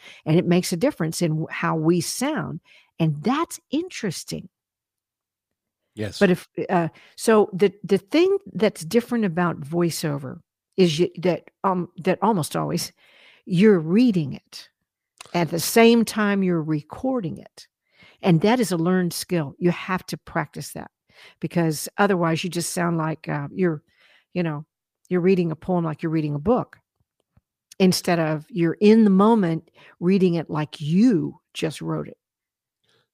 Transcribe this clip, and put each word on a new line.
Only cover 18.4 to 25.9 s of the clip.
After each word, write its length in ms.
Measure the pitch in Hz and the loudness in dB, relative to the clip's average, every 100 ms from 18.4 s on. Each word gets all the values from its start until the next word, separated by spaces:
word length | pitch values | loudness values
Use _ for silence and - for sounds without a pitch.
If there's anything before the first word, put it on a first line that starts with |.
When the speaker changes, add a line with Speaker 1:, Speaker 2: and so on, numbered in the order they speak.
Speaker 1:
that 180 | 202 254 | 4 2
is 120 | 214 | 0
a 60 | 175 | 0
learned 360 | 165 185 180 | 0 0 0
skill. 420 | - - 175 139 - | -4 -4 -4 -4 -2
You 120 | 175 | -2
have 340 | 165 - 185 - | -2 -4 -8 -8
to 100 | 160 | -12
practice 540 | - 170 151 156 - | -8 -6 -6 -8 -14
that, 180 | - - _ _ _ - _ | -14 -16 _ _ _ -20 _
because 500 | 160 175 165 151 - - | -6 0 0 -2 -6 -2
otherwise 460 | 202 185 165 165 | 0 2 0 -2
you 60 | 185 | -4
just 220 | 170 165 | -6 -6
sound 240 | - 175 170 | -4 -2 -2
like, 300 | 160 160 - | -4 -6 -8
uh, 180 | 147 143 | -8 -8
you're, 300 | - 180 151 - _ _ _ _ | -2 -2 -2 -8 _ _ _ _
you 100 | 180 | -6
know, 220 | 170 147 151 _ _ _ - | -4 -4 -10 _ _ _ -4
you're 120 | 180 | 0
reading 300 | 175 190 170 | 2 2 0
a 40 | 160 | -4
poem 300 | - 180 | -2 -2
like 180 | 165 | -2